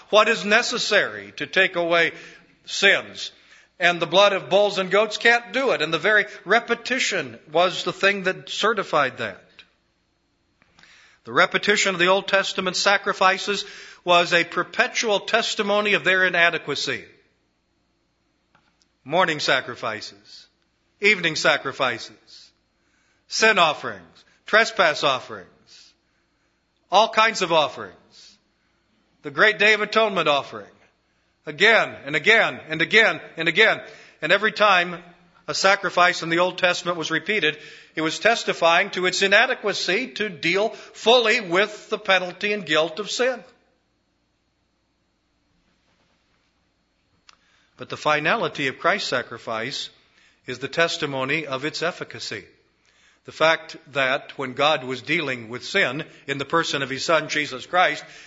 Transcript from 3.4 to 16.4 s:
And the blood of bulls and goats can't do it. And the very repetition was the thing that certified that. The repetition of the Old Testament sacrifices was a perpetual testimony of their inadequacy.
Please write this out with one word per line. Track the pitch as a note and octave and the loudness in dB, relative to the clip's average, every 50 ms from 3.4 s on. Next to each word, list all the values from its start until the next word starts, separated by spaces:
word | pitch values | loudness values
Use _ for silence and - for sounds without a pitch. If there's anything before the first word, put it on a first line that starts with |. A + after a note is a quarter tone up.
| _ _ - - _ _ _ - | _ _ -20 -20 _ _ _ 0
And | F3+ F3 F3 E3+ | 2 2 2 2
the | E3+ | -2
blood | D3+ D#3+ F#3+ G3+ G3+ | 2 4 6 6 6
of | G3 F3+ D3 C3+ | 4 0 -2 0
bulls | F3+ G3+ G#3 G3+ E3+ | 2 2 2 2 0
and | F#3 F#3+ F3+ | -2 -4 0
goats | F#3 G3+ A3 A3 A3 - | 2 0 0 0 -2 0
can't | - A#3 A#3+ A#3+ A#3 G3 | 2 4 2 2 0 -4
do | F#3+ C4 C#4 A3+ | -4 -2 0 0
it. | E3 C#3+ | 0 0
And | D3+ D#3+ E3 | 0 -2 -2
the | D#3 | -2
very | D3+ G#3 G#3+ G#3 F#3 - - - - | 0 2 2 2 2 0 -8 -14 -2
repetition | E3+ G#3 A#3 A#3 A#3 A#3 A3+ - - B3 B3+ - - G#3 F3 C#3+ B2 A2+ - _ D#3 | 0 0 0 2 0 -6 -6 -4 -6 -6 -4 -4 -4 -4 -4 -6 -8 -12 -18 _ -4
was | D3+ E3 F3+ F#3 D#3+ - - | 0 0 0 0 0 -4 -6
the | G#3 - | -6 -4
thing | - G3 G3 G3+ G3+ F3+ | 0 0 0 0 0 -4
that | F#3 F3+ D3+ C#3+ - | -4 -6 -6 -10 -12
certified | - - G3+ G#3+ A3+ G3 F3+ - F3 D3+ C#3 B2+ B2 A#2+ | -6 -2 -2 0 0 -2 -4 -2 0 0 0 0 -2 -6
that. | A#2 G#2 F2+ - _ _ _ - - _ _ _ _ _ _ _ _ _ _ _ _ _ _ _ _ _ _ _ _ _ _ _ - _ - _ _ _ _ _ _ | -8 -10 -10 -14 _ _ _ -20 -20 _ _ _ _ _ _ _ _ _ _ _ _ _ _ _ _ _ _ _ _ _ _ _ -20 _ -20 _ _ _ _ _ _
The | A2+ | -2
repetition | A#2 D3 F#3 F#3 - F#3 - G#3 G#3 G#3 - G3 F#3+ | 4 4 4 4 2 -2 2 2 2 2 2 -2 0
of | E3+ | 2
the | F3 F#3 | 2 4
Old | F#3+ G3 F#3+ - | 4 2 2 2
Testament | G3 G3 F#3+ - - G3+ F#3 F#3 F3 | 0 0 0 0 -4 -4 -4 -4 -4
sacrifices | - - G3+ G3+ G3 - G3+ F3+ - G3 F#3 F#3+ F#3+ - G3+ G3+ G3 - - - - - - - _ - | 0 2 2 2 2 0 -2 -2 2 2 2 2 0 -4 -6 -6 -6 -6 -12 -16 -20 -20 -20 -20 _ 0
was | F3 F3 F3 F3+ D#3 | 2 4 4 4 4
a | F3 E3+ E3 | 2 0 0
perpetual | E3 - F3+ E3 - - - A#3+ A#3+ - - A#3+ A3 G3+ F#3 | 0 -4 -6 -6 -6 0 0 0 0 0 -4 -2 -2 -2 -2
testimony | - - - A#3 G#3+ - - - G#3 G3+ G3+ G#3 G#3 G#3 G3 | -2 0 0 0 0 0 -4 -4 -2 0 0 0 2 2 0
of | E3 C#3+ | 0 2
their | F3+ F#3+ F#3 F#3 | 2 2 2 2
inadequacy. | F#3 F3 F3 | 2 2 4